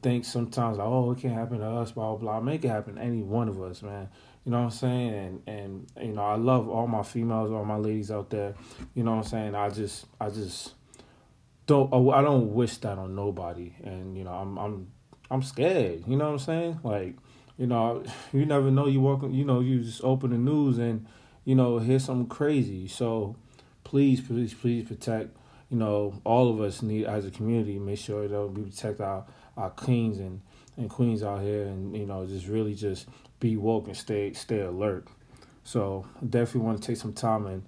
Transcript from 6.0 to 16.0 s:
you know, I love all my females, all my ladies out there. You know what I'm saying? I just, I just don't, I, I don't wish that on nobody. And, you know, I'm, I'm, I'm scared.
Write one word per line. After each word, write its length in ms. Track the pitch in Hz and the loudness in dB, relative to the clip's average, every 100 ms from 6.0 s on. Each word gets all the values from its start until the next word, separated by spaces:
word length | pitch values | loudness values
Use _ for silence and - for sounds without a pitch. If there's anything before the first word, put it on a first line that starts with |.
| 113 | -8
you 60 | |
know, 100 | 104 | -4
I 120 | 101 107 | 0 2
love 320 | 120 127 110 | 4 4 4
all 200 | 113 120 | -2 0
my 160 | 110 | -2
females, 480 | 101 120 117 113 110 | -2 -2 0 0 0
all 120 | 110 | -2
my 140 | 104 107 | -2 -2
ladies 340 | 107 107 104 | 0 -2 -2
out 180 | 107 101 | -6 -4
there. 260 | 104 101 98 - - 120 | -4 -4 -8 -16 -16 -10
You 100 | 131 | -2
know 80 | 117 | 0
what 140 | 110 104 | 0 0
I'm 40 | |
saying? 260 | 113 107 101 | -4 -4 -2
I 140 | 101 | -2
just, 360 | 101 101 - - - | -2 -6 -8 -16 -8
I 100 | 104 | -6
just 440 | 107 95 - - - _ - - _ _ _ _ _ - | -6 -8 -10 -14 -16 _ -20 -20 _ _ _ _ _ 4
don't, 280 | 143 135 | 6 8
I, 260 | 127 127 139 | 6 8 8
I 20 | |
don't 320 | 143 135 110 | 6 6 4
wish 240 | 110 117 - | 2 0 0
that 200 | 107 98 | -6 -6
on 180 | 95 95 | -6 -4
nobody. 580 | 101 95 87 87 87 85 | -4 -4 -6 -8 -12 -12
And, 340 | 101 92 95 95 | -12 -10 -8 -8
you 80 | 90 | -8
know, 80 | |
I'm, 240 | 90 98 98 | -8 -8 -6
I'm, 300 | 104 104 95 - _ - - | -6 -6 -10 -18 _ -20 -4
I'm 120 | 131 | -4
scared. 600 | 131 - 156 185 101 82 | -2 2 4 4 2 0